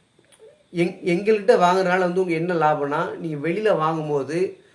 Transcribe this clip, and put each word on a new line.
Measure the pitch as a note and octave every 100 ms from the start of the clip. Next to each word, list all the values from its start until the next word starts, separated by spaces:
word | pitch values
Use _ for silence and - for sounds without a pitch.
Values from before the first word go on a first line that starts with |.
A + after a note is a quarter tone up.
| _ _ _ _ - - _ F3
எங்-, | F3+ - F3+
எங்கள்கிட்ட | F3 G#3 G#3+ G3 A3+
வாங்குறதுனால | F3+ F#3+ F#3 F#3
வந்து | F3+ F3+
உங்களுக்கு | F#3 D#3+
என்ன | F3
லாபம்னா, | E3+ D3+ C#3+ C#3+ D3+ F#3+ G3
நீங்க | E3+ D3 D3+
வெளியில | F#3+ G#3+ E3+
வாங்கும்போது | D#3 E3 D3+ D3 C3 E3 F#3+ - _